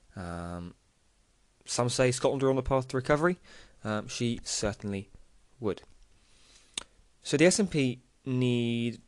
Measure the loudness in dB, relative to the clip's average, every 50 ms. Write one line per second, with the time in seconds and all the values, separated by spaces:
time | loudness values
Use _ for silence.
0 | _ -18 -14 -12 -10 -10 -8 -8 -8 -10 -10 -10 -12 -12 -16 -20 _ _ _ _
1 | _ _ _ _ _ _ _ _ _ _ _ _ _ -6 -4 -2 -2 0 2 2
2 | 2 2 2 2 0 0 2 2 2 2 2 2 2 2 0 0 0 -2 -4 -4
3 | 0 2 2 4 4 2 0 -2 -6 -16 -20 -20 -20 -20 -20 -10 -6 -4 -4 -4
4 | -4 -6 -4 -2 -2 -2 -2 -4 -6 -8 -6 -4 -4 -4 -4 -4 -6 -6 -6 -6
5 | -8 -10 -16 -20 -20 -20 -20 -20 -20 _ _ -6 -4 -4 -4 -4 -8 -16 -20 -20
6 | -20 -20 -20 -20 _ _ -20 -20 -20 -20 -20 -20 -20 _ _ -14 -14 -14 _ _
7 | _ _ _ _ -4 0 4 6 6 6 6 4 0 0 0 0 0 0 -2 -4
8 | -10 _ _ _ _ -4 -2 0 2 2 2 2 2 0 0 0 -2 -2 -4 -8
9 | -12